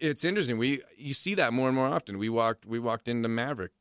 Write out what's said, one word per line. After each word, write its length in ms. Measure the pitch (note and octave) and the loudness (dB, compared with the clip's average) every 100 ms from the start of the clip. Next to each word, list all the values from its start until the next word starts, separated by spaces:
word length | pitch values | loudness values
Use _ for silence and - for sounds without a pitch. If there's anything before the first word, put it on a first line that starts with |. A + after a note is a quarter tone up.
it's 240 | D#3+ C#3+ E3 | -4 0 0
interesting. 320 | G#3 C3+ A2+ | 0 0 0
We, 240 | B2 C#3+ - - | 0 -2 -6 -14
you 160 | C#3+ | -2
see 220 | C#3 F#3 G3 | 0 2 2
that 180 | C3 | 2
more 140 | B2 C3 | 2 2
and 80 | C3 | 2
more 100 | C3 | 2
often. 320 | E3 - G2 | 0 -2 -4
We 120 | A2 | 0
walked, 360 | A#2 A2+ A2+ - | 2 2 0 -6
we 140 | A#2 | -4
walked 280 | A#2 A2+ - | -2 -4 -2
into 220 | A#2+ A#2 | -2 0
Maverick 440 | A2+ B2+ C#3 F#2 - | -2 -4 -6 -8 -12